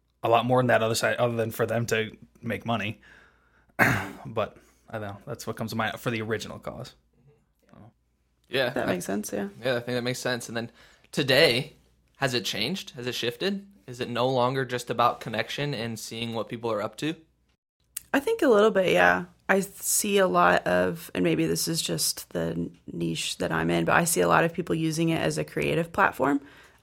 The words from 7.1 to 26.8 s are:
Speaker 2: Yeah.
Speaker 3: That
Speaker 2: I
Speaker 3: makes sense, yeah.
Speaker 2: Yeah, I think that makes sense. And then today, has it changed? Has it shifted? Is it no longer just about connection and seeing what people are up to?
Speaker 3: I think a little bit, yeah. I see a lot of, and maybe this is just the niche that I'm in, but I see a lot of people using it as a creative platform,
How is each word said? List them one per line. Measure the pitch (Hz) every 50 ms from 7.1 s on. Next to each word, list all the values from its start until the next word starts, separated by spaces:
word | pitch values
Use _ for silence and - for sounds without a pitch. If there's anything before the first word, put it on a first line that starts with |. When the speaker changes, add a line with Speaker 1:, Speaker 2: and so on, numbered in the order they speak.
| _ _ _ _ _ _ _ _ _ _ _ _ - - 104 113 _ _ _ _ _ _ _ _ _ _ _ _
Speaker 2:
Yeah. | 117 135 127 123
Speaker 3:
That | - 127 - 208
Speaker 2:
I |
Speaker 3:
makes | 185 180 175
sense, | 190 196 208 208 -
yeah. | - 208 202 196 202 - 113
Speaker 2:
Yeah, | 135 123
I | 120
think | 117 123 123
that | 123 117
makes | 123 127 -
sense. | - 127 127 117 - -
And | 113
then | 117 117 - - - - - _ _ _ _
today, | - 156 139 127 131 139 165 139 113 127 - - - _ _ _ _ _ _ _ _ _
has | 139 131 123
it | 117 -
changed? | - - 98 107 139 190 - - -
Has | - 131 120
it | 123 117
shifted? | - 113 120 - - 170 196 202 196 - - - _ _
Is | - 120 120
it | 120 -
no | 120 113 123 131
longer | 135 123 120 127 135 135 131
just | 120 127 120 - -
about | 120 110 120 123 - -
connection | - 131 107 107 113 - - - 143 147 139
and | 107 117 117 113 107
seeing | - - 113 113 117 117 113
what | 113 104 -
people | 123 110 120 117
are | 107 101
up | 104 107 - -
to? | 151 156 160 - _ _ _ _ _ _ _ _ _ _ _ _ _ _ _ - - _
Speaker 3:
I | - 277
think | 277 453 453 453
a | 339 269
little | 233 202 214 220
bit, | 190 190 185 -
yeah. | 175 180 175 180 180 180 180 - _ _ _ -
I | 190 196
see | 185 - - - - - - - - 208 202 196
a | 190
lot | 180 180 175 175 180 180 - -
of, | 170 180 180 180 185 170 165 - - -
and | 180
maybe | 180 170 160 156 165
this | 160 165 160 - 165
is | 165 160
just | - - 165 151 - - - - - -
the | - 175 - 165 165 170 - - - - _ -
niche | - 85 85 82 - 151 - - - -
that | - -
I'm | 165 160 165 170
in, | - 170 165
but | 156 -
I | 151 170
see | 165 - 180
a | 175 170
lot | 165 160 165
of | 165
people | 170 185 165 - 170
using | 165 160 160 151 160 170 165
it | 165 -
as | - 160 151 156
a | 151
creative | - - 151 147 147 151 160 170 165
platform, | - 208 - - - - - - - 285 - - - - - - _ _